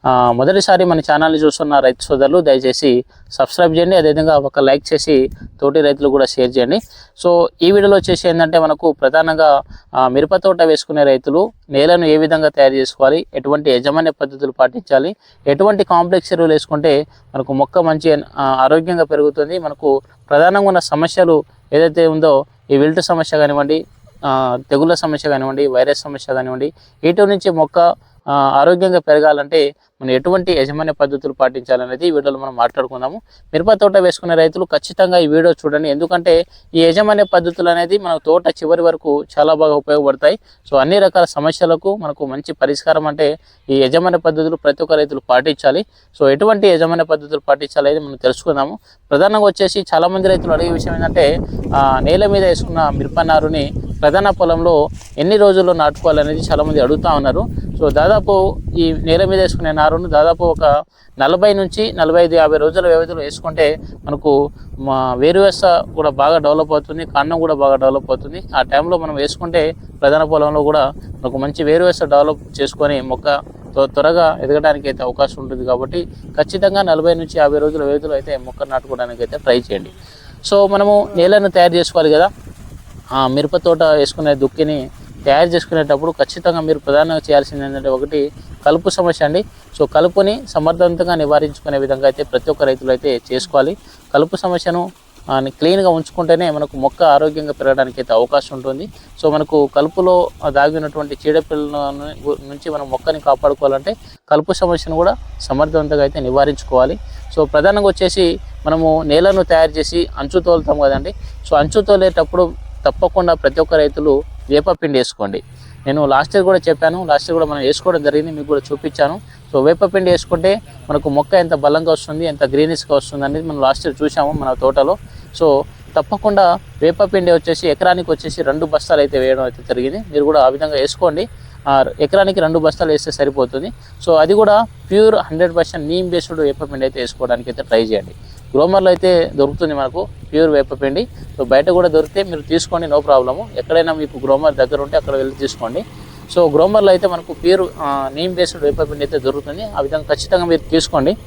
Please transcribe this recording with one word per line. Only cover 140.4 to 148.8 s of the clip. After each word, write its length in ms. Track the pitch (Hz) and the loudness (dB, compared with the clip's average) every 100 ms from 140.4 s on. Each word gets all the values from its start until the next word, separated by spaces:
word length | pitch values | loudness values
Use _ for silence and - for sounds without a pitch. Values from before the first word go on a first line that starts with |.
| 160 | 2
వేప 320 | 147 135 135 | 2 0 -4
పిండి. 260 | 139 151 240 - - - | -4 -4 -6 -12 -18 -8
So, 80 | 123 | 2
బయట 220 | 131 156 | 2 4
కూడా 180 | 175 175 | 2 4
దొరికితే 360 | 156 151 196 | 2 0 -4
మీరు 180 | 196 160 | -6 -8
తీసుకోండి, 460 | 143 160 - 170 165 | -4 -4 -2 -6 0
no 100 | 147 | -2
problem. 600 | 143 135 127 147 226 - | 4 2 2 -6 -8 -10
ఎక్కడైనా 360 | - 160 165 | 0 0 0
మీకు 260 | 156 151 135 | -4 -6 -6
గ్రోమర్ 300 | 131 139 156 | 0 2 2
దగ్గర 280 | 135 127 143 | 0 -2 -2
ఉంటే 160 | 139 151 | -2 -4
అక్కడ 180 | 143 135 | -2 -4
వెళ్ళి 200 | 135 131 | -4 -6
తీసుకోండి. 500 | 135 - 117 143 220 - - - - 175 | -8 -6 -8 -8 -10 -18 -20 -20 -6 0
So, 180 | 165 | 2
గ్రోమర్లో 360 | 147 180 214 196 | 4 2 4 4
అయితే 180 | 185 190 | 4 2
మనకు 260 | 170 165 | -4 -10
ప్యూర్, 360 | 156 170 185 180 - | -4 0 2 0 -4
ఆ, 320 | 147 139 135 | -6 -4 -6
నీమ్ 220 | 135 180 175 | -6 -6 -2
బేస్డ్ 280 | 175 170 | -4 -2
వేప 180 | 147 147 | -2 -2